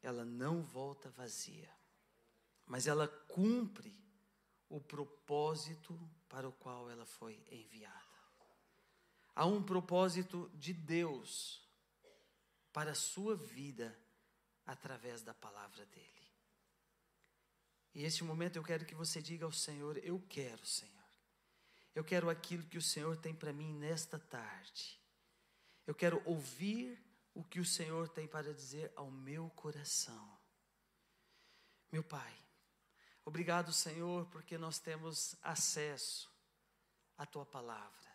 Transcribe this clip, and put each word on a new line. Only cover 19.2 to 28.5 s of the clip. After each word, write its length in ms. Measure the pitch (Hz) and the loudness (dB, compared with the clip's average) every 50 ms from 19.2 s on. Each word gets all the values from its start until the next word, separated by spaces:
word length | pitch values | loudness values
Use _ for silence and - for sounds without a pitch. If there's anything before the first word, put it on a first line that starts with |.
diga 240 | 147 143 170 165 165 | -2 -4 -4 -2 -2
ao 60 | 160 | -2
Senhor: 480 | 156 - - - 147 143 143 147 151 143 - | 0 0 0 0 -2 -4 -2 -2 -2 -2 -2
"Eu 180 | 170 175 185 185 - | -2 -2 -2 -2 -4
quero, 360 | - - 135 123 113 110 - | -4 -4 -4 -4 -6 -8 -4
Senhor. 280 | - - - - 104 - - - - - _ _ _ _ _ _ _ _ _ _ - - - - - _ | -2 -2 -2 -2 -4 -18 -20 -20 -20 -20 _ _ _ _ _ _ _ _ _ _ -20 -20 -20 -20 -6 _
Eu 80 | 160 160 | -4 0
quero 260 | 156 185 180 170 170 | 4 4 6 6 6
aquilo 320 | 170 165 - - 175 170 160 | 2 2 -2 -4 -4 -4 -4
que 160 | 160 - 170 | -4 -4 0
o 40 | 160 | 2
Senhor 340 | - - 156 147 160 165 | 2 2 2 2 0 0
tem 180 | 160 160 160 160 | 0 -2 -6 -6
para 180 | 156 - 156 143 | -4 -4 -4 -4
mim 200 | 143 151 156 156 | -4 -4 -4 -4
nesta 480 | 147 147 151 165 156 160 - - 151 | -2 0 0 0 0 0 -4 -6 -8
tarde. 800 | - - - 123 113 107 98 95 95 - - - - - - - _ _ _ _ _ _ _ _ _ _ _ _ _ - - - _ | -8 -8 -8 -8 -8 -8 -10 -12 -14 -12 -8 -8 -8 -8 -10 -14 _ _ _ _ _ _ _ _ _ _ _ _ _ -20 -20 -12 _
Eu 120 | - 147 | -4 0
quero 260 | - 175 175 165 - - | 4 4 6 6 4 2
ouvir 800 | - 170 156 139 131 123 131 175 202 214 233 247 254 247 - - - - - _ _ _ - | 2 0 0 0 -4 -4 0 0 2 2 2 0 -4 -6 -10 -16 -20 -20 -20 _ _ _ -10
o 60 | 170 | -10
que 160 | - - 175 | -6 -2 0
o 60 | 180 | 2
Senhor 420 | 170 - - 170 156 160 165 165 160 | 2 4 2 2 0 0 0 -2 -2
tem 180 | - - 156 | -2 -6 -6
para 280 | 151 156 156 147 147 | -4 -4 -4 -4 -4